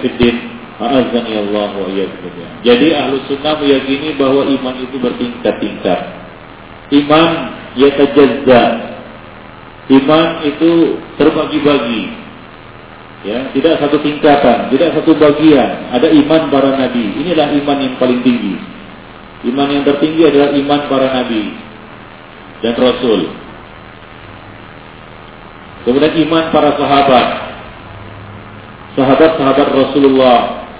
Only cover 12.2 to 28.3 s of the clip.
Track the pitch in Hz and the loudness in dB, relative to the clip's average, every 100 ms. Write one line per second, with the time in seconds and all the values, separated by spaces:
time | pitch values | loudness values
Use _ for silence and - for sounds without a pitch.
12.2 | - - - - - - - - - - | -18 -20 -20 -20 -20 -20 -20 -20 -20 -14
13.2 | 98 117 135 135 165 151 147 151 147 - | -6 -6 -4 -4 -2 -2 -2 -2 -4 -2
14.2 | 151 139 127 113 - 135 165 156 160 151 | 2 2 2 0 0 0 0 0 2 4
15.2 | 151 143 156 139 113 - - 123 151 151 | 4 4 4 4 2 -4 -6 -2 4 4
16.2 | 139 160 147 139 135 131 123 120 104 113 | 4 2 2 0 2 0 -2 -2 -4 -4
17.2 | 170 156 147 147 143 135 131 - 127 123 | -2 0 0 0 -2 -2 -4 -2 0 0
18.2 | 127 113 101 87 - - - - - - | 0 -2 -4 -8 -10 -18 -20 -20 -20 -20
19.2 | - - 117 135 139 143 139 143 156 160 | -20 -8 -6 -2 -2 0 0 0 0 4
20.2 | 160 143 143 143 139 143 143 135 131 131 | 4 4 2 0 0 -2 0 0 0 -2
21.2 | 117 110 98 82 - - - - - - | -2 -4 -6 -10 -18 -20 -20 -20 -20 -20
22.2 | - - - - 113 123 123 120 123 98 | -20 -20 -20 -6 -4 0 0 0 0 0
23.2 | 80 - - - - - - - - - | -2 -10 -18 -20 -20 -20 -20 -20 -20 -20
24.2 | - - - - 78 80 80 80 80 80 | -20 -20 -20 -20 -20 -20 -20 -20 -20 -20
25.2 | 78 78 - - - - 117 135 156 160 | -20 -20 -20 -20 -20 -8 -2 2 2 0
26.2 | 151 165 160 151 147 139 135 139 139 127 | 0 0 0 2 2 0 2 2 4 4
27.2 | - - - - - - - - - - | 2 -4 -10 -14 -18 -18 -18 -18 -18 -18
28.2 | - | -18